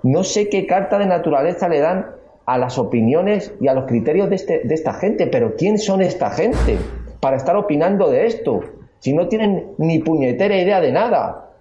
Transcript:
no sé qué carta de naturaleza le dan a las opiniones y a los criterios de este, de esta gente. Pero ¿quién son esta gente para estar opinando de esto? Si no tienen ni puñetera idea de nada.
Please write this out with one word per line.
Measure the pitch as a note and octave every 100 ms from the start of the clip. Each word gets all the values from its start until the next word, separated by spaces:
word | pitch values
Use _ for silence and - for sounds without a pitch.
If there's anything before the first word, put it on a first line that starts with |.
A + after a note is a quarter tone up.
no | B2+ D3+
sé | F#3 - G3+
qué | G3 -
carta | F3+ G3 G3+
de | G3
naturaleza | F3 E3+ C#3+ D3+ F3 F3+
le | D#3
dan | D#3 F#3 - - - - -
a | B2+
las | B2 C3+
opiniones | G#2 A#2+ A2 D#3 F#3+ - - -
y | C3
a |
los | C3 B2+
criterios | A#2+ B2 E3+ F#3+
de | F#3
este, | - E3 -
de | D#3
esta | -
gente. | - F#3+ - F3+
Pero | B2+ A2+ -
¿quién | F3 G#3+
son | G#3 F#3+
esta | F#3 - A2
gente | B2 G3+ - - G2+ - - - -
para | C3+ C3
estar | D3 F#3+
opinando | - D3 E3 G3+ F3+
de | B2+ G#3
esto? | - - G#2 - - - _
Si | C3+
no | C#3+ F3+
tienen | A3 G#3 F3+ - -
ni | D#3+ D#3+
puñetera | D#3+ D#3+ C3 A#2+ G3 F#3+
idea | F3+ G3
de | D3+
nada. | C#3+ A#3 F3 G#2+ - - -